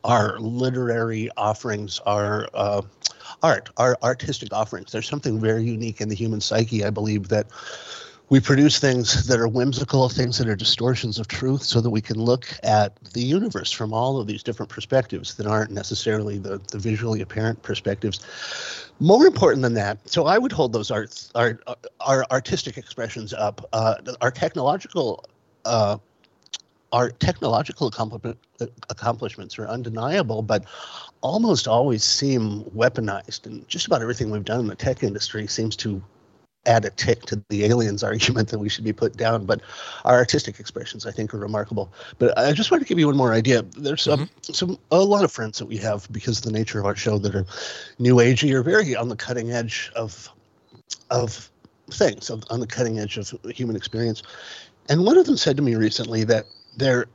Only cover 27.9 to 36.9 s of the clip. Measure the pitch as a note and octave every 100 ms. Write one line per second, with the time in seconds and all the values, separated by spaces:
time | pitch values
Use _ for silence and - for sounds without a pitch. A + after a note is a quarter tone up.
27.9 | - A2 A2 A#2 - _ _ A#2+ - -
28.9 | A2+ A#2 A2+ A#2+ - F#2 - G#2+ A#2 A#2+
29.9 | A2 B2 F#3+ C3 A2 A2 G#2+ - - -
30.9 | - - _ C#3+ F#3+ A3+ D3+ - A#2 C#3
31.9 | A2+ - - C#3 B2+ A2 G#2 G#2+ G2+ B2
32.9 | B2 G#2+ G2 - - - A2 - F3 -
33.9 | D#3 A#2 A#2+ A2 G#2+ G#2 A#2 A2 - C3
34.9 | B2+ A2 G2+ - G#2+ G#2 - A2 - A2+
35.9 | G2 G2 _ _ _ _ _ - A2+ G2+